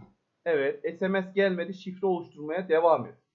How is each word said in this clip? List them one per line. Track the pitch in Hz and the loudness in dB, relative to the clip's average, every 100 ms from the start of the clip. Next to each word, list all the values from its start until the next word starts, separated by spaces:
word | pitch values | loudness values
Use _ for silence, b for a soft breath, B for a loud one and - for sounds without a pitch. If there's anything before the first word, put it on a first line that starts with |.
| - _ _ _ 175 | -20 _ _ _ -2
Evet, | 151 139 - 165 175 | 0 0 -2 -6 -2
S | 190 | 0
M | 190 | 0
S | 185 196 | 0 2
gelmedi, | 196 175 175 | 2 0 -4
şifre | 190 185 185 196 | -10 -12 -4 -2
oluşturmaya | 175 170 147 151 175 185 | -2 -4 -10 -6 -6 0
devam | 160 170 143 110 | 4 4 4 0
et. | - _ | -14 _